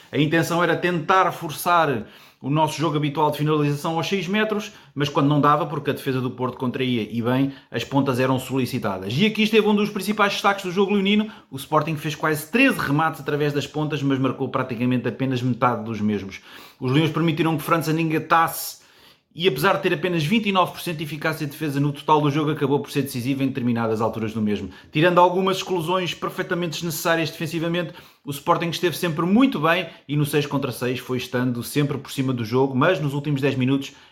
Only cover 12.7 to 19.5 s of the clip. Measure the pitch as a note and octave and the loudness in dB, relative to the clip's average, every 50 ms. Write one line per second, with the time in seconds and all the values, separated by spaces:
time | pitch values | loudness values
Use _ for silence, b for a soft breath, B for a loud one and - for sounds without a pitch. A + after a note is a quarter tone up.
12.7 | G3+ E3 - C3 C#3+ D3+ D#3+ D#3+ D#3 - B2+ D3 D3 C#3+ D3+ D3 C#3+ C#3+ C3+ - | 4 0 0 0 2 2 2 0 -2 -4 -4 -4 -2 0 0 0 0 -2 -4 -4
13.7 | - D3+ D3+ D3 D#3 C#3 C#3 C#3 C3+ C3 C3+ B2 A#2 - C3+ A#2 - B2+ B2+ - | -4 -4 -4 -2 -2 -2 0 0 2 2 2 0 0 -2 -4 -2 -2 -2 -2 -2
14.7 | A#2+ G#2+ B2 B2 B2+ B2 G#2+ B2 G#2+ - C3 C3 C3 A#2+ B2 B2+ A#2 - C3+ B2+ | -2 -2 0 0 0 0 0 -2 -2 -2 -2 -2 -2 0 0 -2 0 2 2 2
15.7 | A#2+ G#2+ G#2+ A2+ A2+ G2+ G#2 G#2+ G#2 G2 F#2+ F#2+ - - B B B B B B | 2 0 -4 -6 -4 0 0 0 0 0 -2 -6 -12 -14 B B B B B B
16.7 | B B B2+ B2+ C3 D#3 E3 C#3+ D3+ D#3+ E3 E3+ D3 D3+ D#3 E3 D#3+ D3 - - | B B -4 2 2 4 2 2 2 0 0 0 0 0 0 0 0 -2 0 0
17.7 | E3+ E3 D3+ D#3 D#3 D#3+ E3 D#3+ D#3 D#3 - - F3 E3 E3 D#3+ - - - - | 0 0 2 0 0 0 0 0 0 -2 0 2 2 2 2 2 -2 -6 -10 -10
18.7 | - b b b b b b b b b b _ _ D#3 F3 F#3 | -12 b b b b b b b b b b _ _ 0 0 0